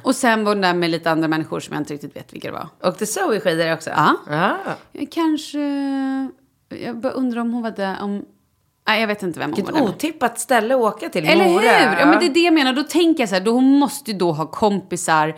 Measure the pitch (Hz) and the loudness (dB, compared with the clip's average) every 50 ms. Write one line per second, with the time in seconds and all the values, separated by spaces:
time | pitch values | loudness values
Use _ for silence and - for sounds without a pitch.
0 | - - 262 - - 240 226 220 214 208 208 202 196 180 175 175 175 170 165 165 | -2 -2 -2 2 2 2 2 2 2 0 0 2 2 2 2 2 0 0 -2 0
1 | 165 170 160 156 160 156 156 156 156 147 - 165 156 - 156 151 147 - 147 143 | 0 0 0 2 2 0 0 -2 -2 -4 -6 -8 -8 -8 -8 -8 -8 -8 -8 -12
2 | - 143 - - - - - - - - - - - 156 - _ - 185 180 - | -12 -14 -16 -16 -20 -16 -18 -12 -12 -10 -10 -10 -12 -14 -14 _ -4 -4 -2 -2
3 | 214 - - 370 392 339 233 196 - 190 170 165 170 160 165 156 - - - - | -6 -6 -4 -4 -2 -2 -2 0 0 0 0 0 0 -2 -2 -4 -6 -6 -2 2
4 | 151 170 294 403 - - 147 151 170 208 302 370 392 - - - - _ _ - | 2 2 2 0 -2 -4 -2 0 0 0 0 -2 -6 -8 -10 -10 -12 _ _ -10
5 | 285 - - 330 330 320 311 294 311 - - 294 294 285 285 277 277 277 277 269 | -10 -8 -4 -2 0 0 0 -2 -4 -6 -6 -6 -4 -4 -4 -4 -4 -2 -2 -2
6 | 269 269 269 269 269 254 - _ _ _ _ _ _ _ - - - 233 240 233 | -2 -2 -2 -4 -6 -6 -10 _ _ _ _ _ _ _ -14 -12 -10 -10 -10 -6
7 | 214 262 - - 262 254 233 233 233 233 226 240 226 226 196 - 196 190 185 - | -6 -4 -2 -2 -2 -2 -2 -2 -4 -4 -4 -4 -4 -6 -6 -4 -4 -4 -4 -4
8 | 202 202 202 202 - - _ _ _ _ _ _ _ _ _ _ _ - 214 214 | -6 -6 -6 -6 -8 -12 _ _ _ _ _ _ _ _ _ _ _ 0 0 0
9 | 226 208 208 208 202 180 156 - 135 143 147 - 196 - - 311 277 202 170 - | 2 0 -2 -4 -4 -6 -6 -4 -6 -4 -4 -4 -4 -2 0 0 0 0 -2 -4
10 | - 311 320 - 262 233 - - - - 262 233 214 226 262 262 233 214 196 - | -4 -6 -4 -2 -2 -4 -2 -4 -2 0 0 0 2 2 0 2 2 0 0 -2
11 | 330 330 - 185 156 160 208 208 196 180 175 190 214 240 214 175 165 151 160 170 | -8 -6 -4 -2 2 4 4 4 6 4 4 4 4 4 6 6 6 4 4 4
12 | - - 185 214 339 349 269 339 330 349 320 320 269 254 254 269 294 302 - 311 | 4 4 4 4 4 2 2 4 4 4 4 4 4 2 2 0 -2 0 2 2
13 | 359 330 311 320 247 196 196 185 185 220 233 247 262 262 269 285 285 226 - - | 4 4 4 2 0 0 0 0 0 2 2 4 4 6 6 4 4 2 -2 -6
14 | - - 220 180 185 175 160 147 156 151 - - - 214 202 190 180 - 175 170 | -8 -8 -4 0 0 0 0 -2 -4 -6 -4 0 0 0 0 0 -4 -6 -8 -6
15 | - - 160 156 156 156 156 | 0 2 2 2 2 0 -2